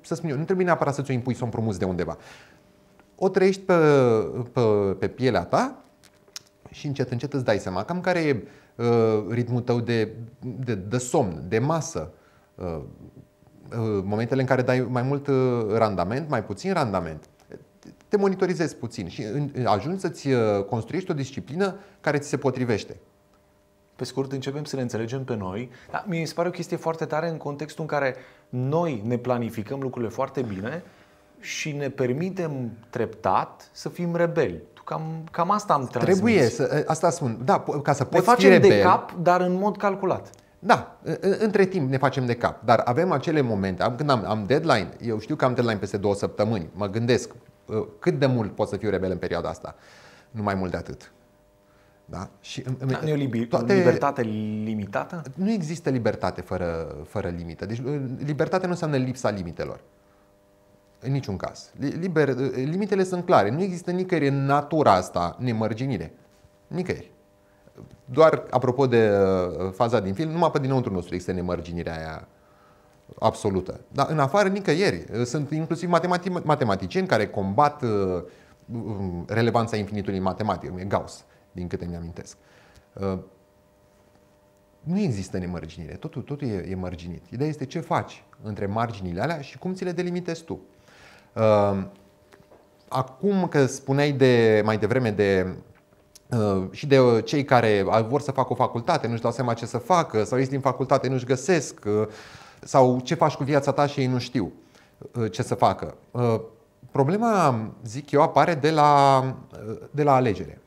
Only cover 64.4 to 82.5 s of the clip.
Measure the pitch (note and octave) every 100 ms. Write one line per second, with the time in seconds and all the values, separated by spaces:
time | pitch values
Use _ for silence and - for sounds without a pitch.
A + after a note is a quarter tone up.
64.4 | C#3 C#3+ C#3+ E3 B2+ F#2+ - F2+ F2 -
65.4 | B2 A2+ A2 A2 C3+ G#2+ D#2+ - _ _
66.4 | _ _ _ D#3+ F3 F2 - _ _ _
67.4 | _ _ _ - - - - B2+ D#3 D3
68.4 | - C3 B2 B2 C3+ A#2 A2 G2+ F#2+ F#2+
69.4 | F2+ D#2 F#2+ F#2 A#2+ A2+ F#2+ G2 D#3+ D#3+
70.4 | E3 D3+ C3 C3+ A2 F#2+ E2+ F2+ - F#2
71.4 | F2+ F2 E2 E2+ E2+ E2 D#2+ D#2 - _
72.4 | _ _ _ _ _ _ _ - A2+ -
73.4 | A2 F#3+ - - - - C3+ D#3 C3+ G3+
74.4 | G3 G3 F#3+ D3+ G3 F2+ D#2+ G#2 A#2+ D#3+
75.4 | C#3 D#3 D#3+ E3+ F3+ F3 F3 F3+ F3+ F3+
76.4 | D3+ D3+ A#2 F#2+ F#2 F#3 F#3 A2+ G#2 -
77.4 | G2 G2+ D3 - A#2+ G#2 F#2+ F2+ - -
78.4 | _ _ - A#2 G#2+ G#2 G2 F2 F2 G#2+
79.4 | A2+ A#2 A2 G#2+ G2 G#2 G2 F#2+ F#2 F2+
80.4 | G#2+ F2+ C#2 F2+ F#2+ G2 - - _ _
81.4 | _ F#2 F2 F2+ F2 F2 E2+ F2 - -
82.4 | _